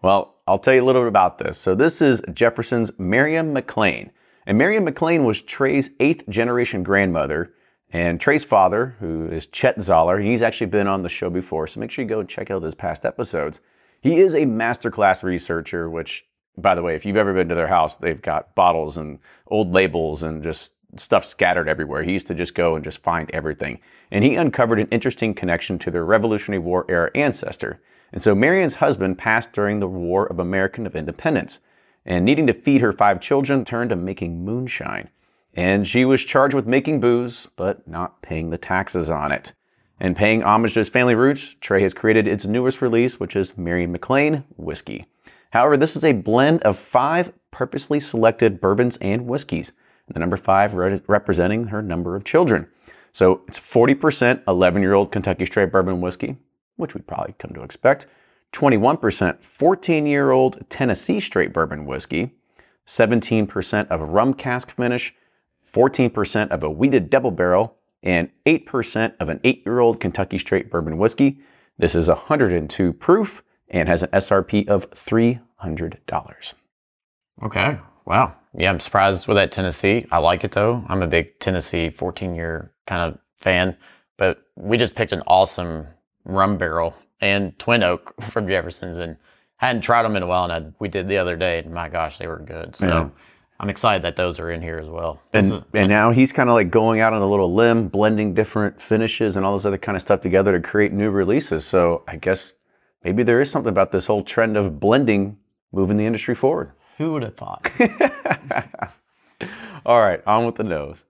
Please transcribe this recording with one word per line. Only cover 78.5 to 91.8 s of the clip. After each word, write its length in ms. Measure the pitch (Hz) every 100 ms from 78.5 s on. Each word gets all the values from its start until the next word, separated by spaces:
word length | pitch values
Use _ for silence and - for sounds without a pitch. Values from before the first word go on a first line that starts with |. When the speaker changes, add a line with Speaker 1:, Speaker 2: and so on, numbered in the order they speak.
| -
Speaker 2:
Yeah, 140 | 90
I'm 100 | 90
surprised 460 | - 101 98 92 -
with 100 | 101
that 160 | 92
Tennessee. 540 | - 92 80 98 113 -
I 80 | 85
like 260 | 80 90
it, 80 | 101
though. 300 | - 104 120 -
I'm 140 | 95
a 40 | 87
big 320 | 85 80 _
Tennessee 500 | - 92 - 87 82
fourteen-year 800 | - 92 - 95 85 82 80 - _ -
kind 260 | 92 85
of 60 | - _ _
fan. 400 | - 90 92 85 _ _ _ _
But 280 | 95 - _
we 240 | - 98 117
just 160 | 113
picked 180 | - 113
an 120 | 92 -
awesome 600 | 92 95 - 90 80 73 _ _ _
rum 320 | - 95 95 101
barrel 400 | 87 80 82 - _ _
and 380 | 98 101 95 -
twin 240 | - 117
oak 320 | 90 87 - -
<laughs> 40 |
from 260 | - - 98
Jefferson's, 480 | 95 82 - 92 85
and 220 | 85 82 _ _ _ _
hadn't 260 | 127 120
tried 240 | 92 120 113
'em 100 | 104
in 60 |
a 40 | 90
while, 180 | 90
and 80 | 90
I, 200 | 82 80 -
we 100 | 101
did 180 | 95 92
the 120 | 98
other 180 | 90 82
day, 220 | 90 85
and 160 | 82
my 160 | 85